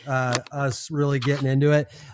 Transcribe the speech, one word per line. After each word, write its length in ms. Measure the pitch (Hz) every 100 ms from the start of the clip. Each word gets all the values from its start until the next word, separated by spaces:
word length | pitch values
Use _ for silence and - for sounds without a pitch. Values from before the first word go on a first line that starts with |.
| 143
uh, 300 | 131 127 127 -
us 380 | 143 135 - -
really 280 | 147 143 139
getting 260 | 127 143 135
into 260 | 135 147
it. 180 | 147 147 - -